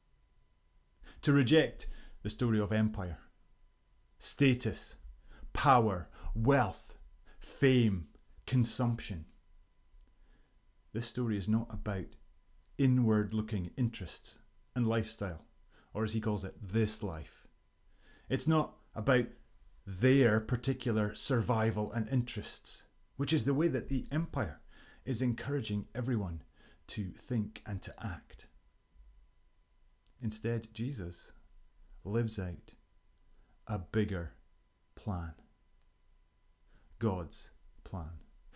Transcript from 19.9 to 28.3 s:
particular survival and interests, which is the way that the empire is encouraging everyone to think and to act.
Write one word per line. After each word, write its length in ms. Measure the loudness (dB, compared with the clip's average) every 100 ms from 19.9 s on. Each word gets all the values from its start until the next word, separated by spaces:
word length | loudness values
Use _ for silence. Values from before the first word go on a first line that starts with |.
| 2 6 8 6 4
particular 760 | 2 -2 0 -2 0 0 0
survival 800 | -2 0 0 2 2 2 0 -2
and 160 | -2 0
interests, 720 | 0 0 -4 -6 -8 -10 -12 -14 _ -16 -6
which 160 | 0
is 140 | 2 2
the 80 |
way 140 | 2 2
that 200 | 0 -2
the 180 | -2 -2
empire 480 | -2 -2 -2 -4 -6 -16 -20 -20 -12
is 180 | -4 -2
encouraging 640 | 0 -2 -2 -4 -2 -4 -4
everyone 480 | -6 -2 -2 -2 -6 -12 _ -20 -20 -12
to 220 | -6 -6
think 500 | -8 -4 -2 -2 -6 -8
and 140 | -8
to 120 | -8 -10
act. 440 | -10 -10 -14